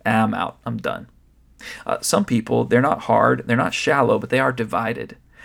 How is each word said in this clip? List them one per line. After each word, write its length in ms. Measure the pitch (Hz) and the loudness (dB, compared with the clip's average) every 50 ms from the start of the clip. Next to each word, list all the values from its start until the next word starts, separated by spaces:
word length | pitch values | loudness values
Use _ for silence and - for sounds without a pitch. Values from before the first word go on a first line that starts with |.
| _ | _
"I'm 300 | 110 113 113 110 107 101 | 0 2 2 2 2 0
out, 240 | 95 87 - - - _ | -2 -4 -6 -6 -10 _
I'm 120 | 120 117 107 | -8 -8 -6
done." 280 | - - 50 - - - _ _ _ _ _ _ _ _ _ _ - - - - - | -6 -6 -6 -6 -10 -16 _ _ _ _ _ _ _ _ _ _ -18 -16 -16 -12 -6
Uh, 120 | - - - | -4 -4 -4
some 240 | - - - 202 202 | -2 0 0 0 0
people, 400 | - 123 113 113 - 123 117 120 | 2 0 -2 0 0 0 0 2
they're 160 | - 117 123 | 2 2 2
not 220 | 131 151 170 - - | 4 2 0 -2 0
hard, 420 | - 113 110 110 120 127 123 - | 0 2 4 4 4 2 0 0
they're 100 | 123 117 | 0 0
not 180 | 123 156 175 - | 0 0 -2 -4
shallow, 440 | - - 147 151 139 127 113 - 110 | -2 0 2 2 4 4 4 2 2
but 120 | 117 120 | 0 0
they 100 | 123 131 | 0 0
are 100 | 135 131 | 0 0
divided. 680 | 127 120 113 104 85 92 113 113 117 - - - - - _ _ _ - - | 0 -2 -4 -2 -2 -2 -2 -2 -4 -6 -8 -12 -14 -20 _ _ _ -20 -20